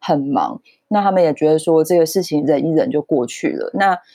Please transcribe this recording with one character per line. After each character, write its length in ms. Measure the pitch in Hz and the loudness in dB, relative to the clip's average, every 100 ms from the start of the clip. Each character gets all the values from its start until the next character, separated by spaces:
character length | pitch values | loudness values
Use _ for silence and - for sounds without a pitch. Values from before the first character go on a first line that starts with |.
很 180 | - 151 | -4 -2
忙， 400 | 139 107 65 - _ _ - | -2 -2 -4 -8 _ _ -4
那 120 | 208 | -2
他 120 | 196 | 0
们 100 | 185 | 2
也 100 | 165 | 2
觉 180 | 139 156 | 2 2
得 40 | 156 | 2
说 280 | 165 160 | 2 2
这 120 | 156 175 | 4 2
个 80 | |
事 180 | 160 190 | 2 0
情 220 | 175 151 | -2 -2
忍 220 | 143 143 160 | 0 0 0
一 60 | |
忍 180 | 156 131 | 0 0
就 100 | 147 | -2
过 240 | - 143 | 0 -2
去 260 | 120 - - | -2 -4 -6
了。 200 | 64 50 | -4 -6
那 220 | 190 196 180 _ | -2 0 -2 _